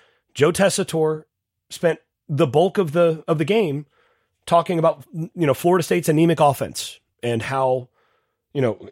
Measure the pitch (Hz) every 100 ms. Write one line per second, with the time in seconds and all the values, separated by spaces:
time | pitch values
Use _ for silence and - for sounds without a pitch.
0 | _ _ _ - 151 170 196 - 185 160
1 | 156 156 - _ _ _ - - 170 156
2 | _ _ - 143 160 147 185 208 170 170
3 | 170 160 - 156 160 220 180 139 147 _
4 | _ _ _ _ - 170 165 170 160 147
5 | - 160 - 170 156 127 175 185 - 180
6 | 165 151 170 160 147 123 110 - - -
7 | _ - 117 117 113 135 131 127 123 _
8 | _ _ _ _ _ 147 123 101 -